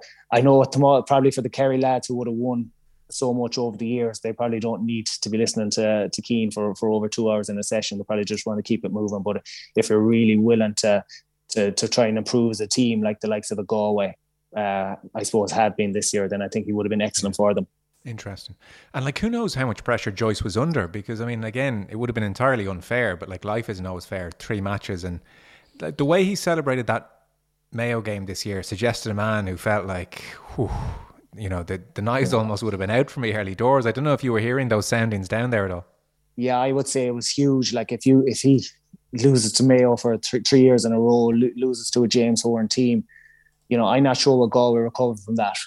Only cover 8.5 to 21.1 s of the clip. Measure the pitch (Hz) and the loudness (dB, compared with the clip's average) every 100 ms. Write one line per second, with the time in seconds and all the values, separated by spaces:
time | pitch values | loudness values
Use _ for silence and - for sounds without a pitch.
8.5 | 107 - 113 98 104 104 101 95 98 - | -6 -2 -4 -2 -4 -4 -2 -4 -6 -8
9.5 | - - 110 - 107 110 113 113 107 113 | -18 -4 -2 2 4 4 4 4 4 4
10.5 | 113 110 104 110 101 - - _ _ _ | 4 2 0 2 2 -2 -16 _ _ _
11.5 | 113 101 98 110 - 110 110 104 120 117 | 0 0 0 -2 2 2 0 0 2 2
12.5 | 107 107 - 123 110 107 107 104 107 - | 0 -2 0 2 2 0 -2 -2 -4 -4
13.5 | 107 95 107 107 104 98 - _ _ _ | -8 -2 0 2 0 -2 -6 _ _ _
14.5 | 107 107 98 95 98 190 110 101 110 101 | -6 -2 -2 -4 -8 -10 -8 -2 0 0
15.5 | 113 107 95 104 98 - 104 95 101 95 | 0 0 0 -2 -2 -2 -2 -2 -4 -4
16.5 | 110 104 104 101 104 107 - 98 95 104 | -4 -4 -4 -2 -2 -2 -2 -4 0 2
17.5 | 101 95 _ _ _ - 110 101 95 - | 2 -4 _ _ _ -14 -12 -12 -14 -16
18.5 | 98 - - _ 143 135 - 220 240 214 | -20 -20 -20 _ -6 -6 -2 -2 -2 -2
19.5 | 131 127 104 - 117 113 98 110 104 110 | -2 -2 -2 -2 -2 -2 0 0 0 -2
20.5 | 92 156 147 87 104 101 | 0 0 0 -2 -6 -10